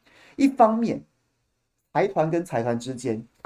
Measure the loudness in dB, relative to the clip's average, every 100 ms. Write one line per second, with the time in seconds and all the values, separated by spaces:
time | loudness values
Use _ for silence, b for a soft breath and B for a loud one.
0 | b b b -2 0 4 4 4 -2 -4
1 | -10 _ _ _ _ _ _ _ _ -2
2 | 0 0 0 0 -2 -2 0 -2 -4 -6
3 | -4 -6 -8 _